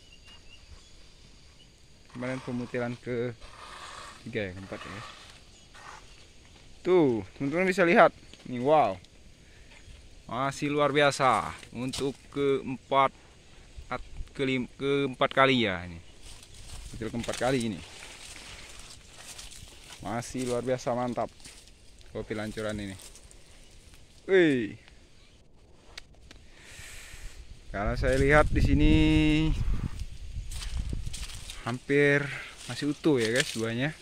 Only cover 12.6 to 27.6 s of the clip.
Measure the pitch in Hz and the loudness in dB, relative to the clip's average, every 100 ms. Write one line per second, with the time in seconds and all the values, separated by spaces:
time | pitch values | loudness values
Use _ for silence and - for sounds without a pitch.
12.6 | 113 127 - 135 135 - - - - - | -2 -10 0 2 2 0 -18 -20 -20 -20
13.6 | - - - 123 - - - - 135 131 | -20 -18 -10 -10 -10 -10 -10 -4 -2 -2
14.6 | 117 - 139 143 139 123 135 135 135 127 | -4 -6 -2 0 0 0 2 6 6 6
15.6 | 104 90 87 85 - - - - - - | 2 -2 -8 -12 -16 -20 -20 -20 -20 -20
16.6 | - - - 110 110 120 117 - 120 135 | -16 -14 -14 -10 -6 -6 -6 -2 0 0
17.6 | 113 82 - - - - - - - - | 0 -4 -10 -18 -18 -16 -16 -16 -16 -16
18.6 | - - - - - - - - - - | -16 -18 -18 -20 -20 -20 -18 -16 -16 -18
19.6 | - - - - 92 117 - 127 123 120 | -18 -20 -20 -14 -8 -8 -8 -6 -4 -4
20.6 | 120 123 131 120 123 117 107 - - - | -2 -4 -2 -2 -2 -4 -6 -10 -20 -20
21.6 | - - - - - 110 107 107 107 107 | -20 -20 -20 -20 -14 -12 -8 -8 -6 -6
22.6 | 107 104 101 92 - - - - - - | -6 -6 -8 -12 -18 -20 -20 -20 -20 -20
23.6 | - - - - - - - 190 160 131 | -20 -20 -20 -20 -20 -18 2 6 6 4
24.6 | 104 - - - - - - - - - | -2 -8 -20 -20 -20 -20 -20 -20 -20 -20
25.6 | - - - - - - - - - - | -20 -20 -20 -20 -20 -20 -20 -20 -20 -20
26.6 | - - - - - - - - - - | -20 -18 -16 -16 -16 -16 -16 -16 -18 -18